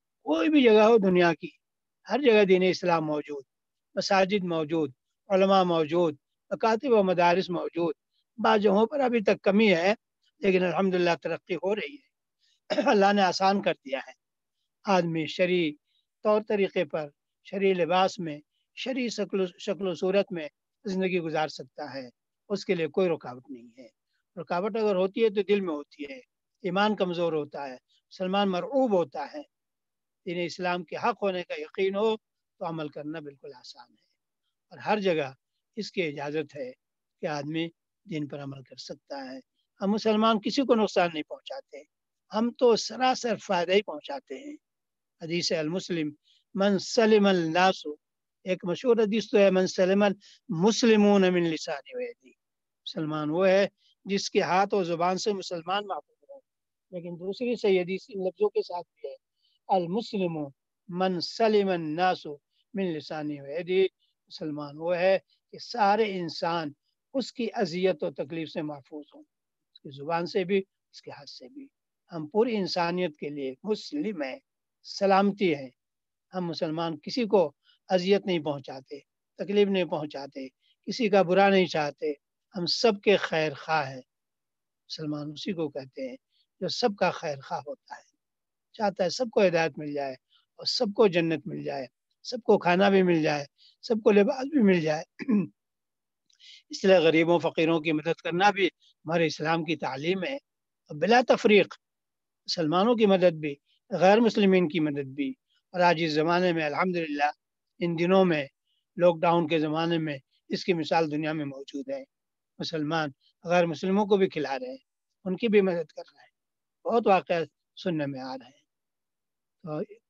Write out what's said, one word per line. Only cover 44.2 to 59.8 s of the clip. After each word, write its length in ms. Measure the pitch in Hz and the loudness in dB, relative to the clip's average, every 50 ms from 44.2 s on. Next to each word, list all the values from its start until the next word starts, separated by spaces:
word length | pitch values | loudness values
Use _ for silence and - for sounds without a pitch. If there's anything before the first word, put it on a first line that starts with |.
| - _ 269 | -12 _ -14
ہیں۔ 220 | 262 277 294 302 311 _ _ _ _ _ _ _ _ _ _ _ _ 175 | -14 -12 -14 -16 -18 _ _ _ _ _ _ _ _ _ _ _ _ -10
حدیث 300 | 160 165 175 165 - 196 | -6 -4 -2 -2 -2 -2
المسلم، 580 | 165 156 151 165 190 175 - 180 170 156 151 147 _ _ _ _ _ _ _ _ | -2 -2 -2 -4 -4 -6 -4 -4 -4 -4 -4 -6 _ _ _ _ _ _ _ _
من 240 | - 196 202 202 180 | 0 2 2 2 0
سلم 480 | - - - - 226 214 220 214 202 | -2 -2 0 2 4 6 6 6 6
الناس، 600 | 202 190 180 170 160 160 175 185 190 190 - - 151 147 - _ _ _ _ _ _ _ _ _ | 6 4 2 2 0 2 4 4 4 2 0 -6 -12 -12 -14 _ _ _ _ _ _ _ _ _
ایک 200 | 190 185 175 - | -6 -6 -4 -2
مشہور 320 | 185 170 - - 262 233 | -6 -6 -2 2 2 2
حدیث 320 | 214 226 208 202 226 202 - | 2 2 0 0 -2 -2 2
تو 100 | - 214 | 4 6
ہے، 120 | 202 196 | 6 6
من 160 | 185 185 185 | 6 4 2
سلم 360 | 180 - - 190 180 190 202 208 | 0 2 0 2 2 4 4 4
المسلمون 1200 | 202 190 - _ - - _ _ _ 214 160 175 214 214 - - 233 220 214 202 202 202 202 | 2 0 -2 _ -20 -20 _ _ _ -2 2 2 2 2 4 4 4 6 6 6 6 6 6
من 220 | 190 185 180 180 170 | 6 4 4 2 0
لسانه 520 | 165 160 151 - - 160 139 - - 131 | 0 -2 -4 -6 -8 -10 -10 -10 -12 -10
و 60 | 123 | -10
یده۔ 300 | 123 120 120 _ _ 123 _ _ _ _ _ _ _ _ _ _ _ | -10 -10 -12 _ _ -20 _ _ _ _ _ _ _ _ _ _ _
مسلمان 460 | - - - 160 151 156 156 151 147 | -12 -8 -6 -6 -4 -4 -4 -4 -2
وہ 180 | 151 170 190 190 | 0 2 4 4
ہے 200 | 185 196 202 175 - _ _ _ _ _ _ | 4 4 2 0 -2 _ _ _ _ _ _
جس 260 | - 196 196 - - | -4 -4 -4 -4 -2
کے 100 | - 214 | -2 -2
ہاتھ 340 | 180 147 170 185 202 202 214 | 0 2 2 2 2 2 0
اور 100 | 208 185 | -2 0
زبان 340 | 165 175 160 170 180 185 185 | -2 -2 -2 0 -2 -2 -2
سے 140 | - 226 208 | -2 -4 -4
مسلمان 540 | 190 175 - 185 170 160 170 185 202 208 | -4 -6 -8 -10 -10 -6 -6 -6 -6 -4
محفوظ 380 | 202 180 151 - _ _ _ _ _ | -6 -10 -10 -10 _ _ _ _ _
رہے، 80 | 554 277 _ _ _ _ _ _ _ _ _ _ | -20 -20 _ _ _ _ _ _ _ _ _ _
لیکن 240 | 190 180 165 175 175 | -14 -12 -12 -12 -12
دوسری 420 | 165 175 190 196 - 254 240 247 | -10 -10 -10 -8 -6 -4 -4 -4
صحیح 240 | 208 - 214 190 185 | -2 0 2 2 2
حدیث 200 | 175 170 190 185 - _ | 2 -2 -6 -8 -8 _
ان 160 | 247 196 370 | -10 -6 -6
لفظوں 240 | - - _ 415 415 | -6 -2 _ -2 0
کے 140 | - 440 392 | 0 -2 -4
ساتھ 240 | - 359 349 349 _ _ | -4 -8 -12 -12 _ _
بھی 140 | _ _ - | _ _ -16
ہے، 60 | - - _ _ _ _ _ _ _ _ _ _ | -16 -16 _ _ _ _ _ _ _ _ _ _
المسلم 800 | 202 190 | 0 0